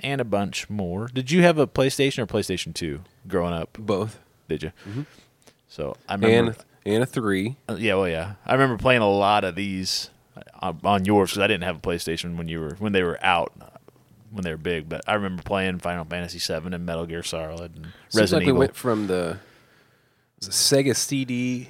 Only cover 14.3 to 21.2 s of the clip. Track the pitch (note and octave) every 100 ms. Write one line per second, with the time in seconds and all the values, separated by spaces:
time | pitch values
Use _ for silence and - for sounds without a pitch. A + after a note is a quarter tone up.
14.3 | G#2 F2 D#2+ F2+ E2 D#2 E2 - G#2 G2
15.3 | F2+ - G2 F#2+ F2+ F2 F2 D#2+ F2 F2
16.3 | F2 - D#2+ F2 F2 F2 E2 E2 E2+ -
17.3 | E2 D#2+ E2+ E2+ D#2+ E2 - - A2 G2
18.3 | F2+ F#2 B2+ C3+ - B2+ G#2+ G2+ F2+ E2
19.3 | F#2 - _ _ _ _ _ _ _ _
20.3 | - G2 - - C#3 C#3 A2 - C#3